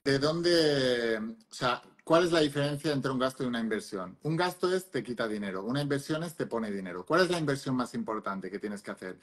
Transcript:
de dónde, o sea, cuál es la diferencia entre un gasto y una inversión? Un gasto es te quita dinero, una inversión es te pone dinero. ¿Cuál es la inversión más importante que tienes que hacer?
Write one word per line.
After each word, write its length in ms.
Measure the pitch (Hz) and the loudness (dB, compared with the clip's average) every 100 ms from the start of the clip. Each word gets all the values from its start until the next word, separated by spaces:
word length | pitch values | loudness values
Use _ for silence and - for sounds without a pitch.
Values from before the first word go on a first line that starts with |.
| 139 | 0
de 140 | 139 | 2
dónde, 1000 | 147 165 175 170 156 143 131 120 117 110 | 2 2 4 4 6 4 4 2 2 0
o 360 | 110 113 _ | -4 -10 _
sea, 280 | - 131 123 - _ | -4 -2 -2 -6 _
cuál 220 | - 160 175 | 4 4 6
es 60 | |
la 100 | 165 | 4
diferencia 500 | 151 143 143 147 156 | 4 2 0 0 0
entre 200 | 143 131 | 0 0
un 60 | 131 | 0
gasto 260 | 131 - | 0 0
y 40 | 131 | -2
una 120 | 120 | -2
inversión? 600 | 113 110 - 98 90 92 | -2 -2 -4 -8 -8 -8
Un 160 | 147 160 | -4 0
gasto 340 | 180 175 180 | -2 0 0
es 200 | 185 185 | 0 -2
te 120 | 135 | -6
quita 240 | 113 117 117 | -4 -4 -2
dinero, 360 | 107 101 92 | -2 -4 -4
una 180 | 98 135 | -2 -2
inversión 420 | 143 143 143 156 | 0 -2 -2 -4
es 120 | 170 - | -4 -6
te 100 | 123 | -4
pone 240 | 117 110 | -2 -2
dinero. 380 | 98 95 90 - | -4 -6 -8 0
¿Cuál 140 | 160 | 4
es 100 | 180 | 4
la 80 | 175 | 2
inversión 360 | 151 135 - 127 | 0 -2 0 -2
más 200 | 120 120 | -2 -4
importante 560 | 113 107 101 95 92 | -4 -4 -4 -6 -6
que 80 | 98 | -8
tienes 240 | 107 101 | -8 -8
que 80 | - | -10
hacer? 260 | 98 92 90 | -10 -10 -12